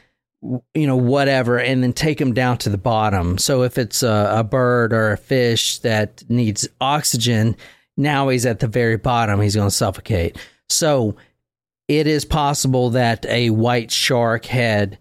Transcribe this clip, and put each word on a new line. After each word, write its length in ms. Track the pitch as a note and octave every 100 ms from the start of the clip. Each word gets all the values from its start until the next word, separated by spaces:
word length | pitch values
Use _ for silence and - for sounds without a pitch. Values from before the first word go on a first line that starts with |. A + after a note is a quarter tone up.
| _ _ _ _
w-, 200 | - B2 -
you 140 | D#3+ D3
know, 100 | B2+
whatever, 600 | B2 C#3 C#3 C3 A#2+ A#2+
and 220 | B2 C3
then 100 | B2+
take 260 | B2 D#3+ C#3+
him 140 | C#3
down 240 | A#2+ B2+ A#2+
to 100 | -
the 80 | G#2
bottom. 600 | B2 A2 G#2+ G2 E2+ F#2
So 260 | - C3
if 140 | B2 -
it's 260 | A#2 -
a, 300 | B2 G#2+ G#2 G#2
a 60 |
bird 480 | A2 C3+ B2 B2 A2+
or 200 | A2+ A2
a 40 | G2+
fish 640 | - C3+ A#2+ A2+ - -
that 440 | A#2+ A2 G#2 - -
needs 380 | A#2+ A2+ G2+ - -
oxygen, 760 | C3 D3 - A#2+ A#2 A2+ A2+ G#2+ - - _ -
now 320 | C#3+ C#3 C3+
he's 160 | B2+ A#2+
at 140 | G#2+
the 80 | A#2+
very 300 | B2 A#2 A2+
bottom. 420 | C3+ A#2+ A2 G2+
He's 140 | G#2 G#2+
gonna 140 | G2+
suffocate. 680 | - G#2+ - - F#2+ E2+ - - _ -
So 460 | - D#3+ C#3 A2 G#2 - _ _ _ _ _ -
it 180 | D3 D3+
is 160 | D3+
possible 680 | - D#3+ C#3+ C#3+ C3+ B2+ B2
that 340 | B2 A#2 A2+ -
a 240 | A2+ A#2
white 420 | A2 A#2 B2 A2+
shark 540 | - - B2+ A#2 A#2 -
had 520 | B2 A#2 G#2 G2 G2+